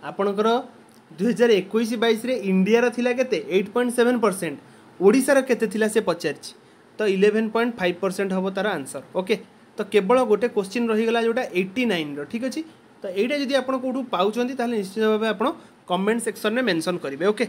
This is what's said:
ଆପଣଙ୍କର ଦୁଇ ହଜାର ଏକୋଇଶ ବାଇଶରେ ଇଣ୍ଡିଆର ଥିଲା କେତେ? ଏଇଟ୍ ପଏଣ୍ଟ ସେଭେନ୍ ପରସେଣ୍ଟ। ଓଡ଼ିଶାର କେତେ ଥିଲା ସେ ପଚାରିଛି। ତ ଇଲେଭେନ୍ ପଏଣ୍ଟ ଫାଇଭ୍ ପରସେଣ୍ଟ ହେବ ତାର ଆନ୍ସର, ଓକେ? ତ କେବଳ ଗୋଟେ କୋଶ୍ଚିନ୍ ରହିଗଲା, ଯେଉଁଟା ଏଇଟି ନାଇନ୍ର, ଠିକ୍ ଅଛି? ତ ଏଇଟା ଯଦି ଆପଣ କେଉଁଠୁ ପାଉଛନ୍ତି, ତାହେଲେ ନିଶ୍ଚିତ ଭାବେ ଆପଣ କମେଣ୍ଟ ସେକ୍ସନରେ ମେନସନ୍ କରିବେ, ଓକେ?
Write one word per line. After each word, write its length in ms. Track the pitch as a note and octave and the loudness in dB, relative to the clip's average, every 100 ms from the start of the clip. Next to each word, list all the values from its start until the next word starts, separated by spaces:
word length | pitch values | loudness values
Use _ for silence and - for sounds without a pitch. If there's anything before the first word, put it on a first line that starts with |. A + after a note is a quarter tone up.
ଆପଣଙ୍କର 460 | D3 D3 G3+ G3 A3 A#3 C4 - - - _ D3+ | -12 -4 -2 0 2 0 -2 -18 -20 -20 _ -4
ଦୁଇ 100 | G#3+ | -2
ହଜାର 240 | F#3 A#3+ | 2 4
ଏକୋଇଶ 420 | G3+ F#3 A3 A#3 A#3 | 4 2 -2 -2 0
ବାଇଶରେ 380 | A#3 A3+ A#3+ | 0 0 0
ଇଣ୍ଡିଆର 560 | B3+ G3 F#3+ F#3+ A3+ A#3+ | -4 2 2 4 4 2
ଥିଲା 220 | A#3+ B3 | 0 -2
କେତେ? 340 | B3 B3+ F#3 C3+ | 0 0 -2 0
ଏଇଟ୍ 220 | F3+ G#3 | 0 0
ପଏଣ୍ଟ 220 | A#3+ B3 A#3+ | 0 0 2
ସେଭେନ୍ 240 | A#3 B3 | 2 4
ପରସେଣ୍ଟ। 380 | G#3+ F#3+ E3+ C#3 - - - - | 2 0 -6 -8 -14 -20 -20 2
ଓଡ଼ିଶାର 400 | F#3+ B3+ C4 C#4 | 4 6 4 2
କେତେ 260 | C4 A#3+ A3 | 4 0 0
ଥିଲା 200 | G#3 G#3+ | 0 0
ସେ 120 | A3 | 0
ପଚାରିଛି। 520 | G3+ E3 D#3+ C#3+ - - _ _ _ - | 0 -2 -4 -6 -12 -20 _ _ _ -4
ତ 40 | |
ଇଲେଭେନ୍ 460 | G#3+ F#3+ G#3 G#3+ A3 | 0 4 4 4 0
ପଏଣ୍ଟ 260 | A3+ A#3+ A#3 | 0 0 0
ଫାଇଭ୍ 200 | F3+ F3+ | -2 0
ପରସେଣ୍ଟ 320 | F#3+ F#3 G3 | -4 -2 -2
ହେବ 160 | F#3 F#3+ | -2 -2
ତାର 180 | F#3+ G3+ | -2 -2
ଆନ୍ସର, 340 | F3 C3 C#3 - F3+ | -4 -6 -12 -8 -6
ଓକେ? 200 | F#3+ A3+ - _ - - | -2 -4 -4 _ -20 -10
ତ 60 | |
କେବଳ 400 | - G#3 F#3+ B3+ | 0 2 4 2
ଗୋଟେ 240 | A#3+ G#3 A#3 | 4 2 2
କୋଶ୍ଚିନ୍ 420 | A3 F#3+ A#3+ A#3 | -2 -2 -2 0
ରହିଗଲା, 320 | A3 A3+ A#3 | 0 2 2
ଯେଉଁଟା 220 | A3+ A#3 | 0 0
ଏଇଟି 420 | B3+ F3 F#3+ F#3+ A#3+ | -2 -2 -2 -2 0
ନାଇନ୍ର, 380 | F3+ D3+ C#3+ | 0 -2 -8
ଠିକ୍ 200 | - A3+ | -8 -6
ଅଛି? 180 | B3+ D#4 D#4+ - _ _ | -6 -6 -10 -16 _ _
ତ 20 | G3+ | -8
ଏଇଟା 280 | F#3+ A#3 D4 | -2 -2 -2
ଯଦି 160 | C4+ C4+ | 0 -2
ଆପଣ 220 | B3+ C4 | 0 -4
କେଉଁଠୁ 260 | C4 B3+ | -4 -6
ପାଉଛନ୍ତି, 500 | B3+ F3 G3 A3+ B3 | -4 0 0 0 -4
ତାହେଲେ 240 | C4 A#3 A#3 | -2 -4 -2
ନିଶ୍ଚିତ 260 | F#3+ A3 | -4 -2
ଭାବେ 240 | A3 G#3+ A3 | 0 2 0
ଆପଣ 200 | G3+ A#3 E4 - _ - | 0 -2 -4 -14 _ -4
କମେଣ୍ଟ 360 | F3+ G3 A#3 | -2 0 0
ସେକ୍ସନରେ 380 | A3+ - G#3+ A#3 | -2 -4 -2 0
ମେନସନ୍ 380 | B3+ E3+ D#3+ F3+ | 0 0 -2 -4
କରିବେ, 260 | D3 C#3 F#3 | -6 -2 0
ଓକେ? 200 | G#3+ | 0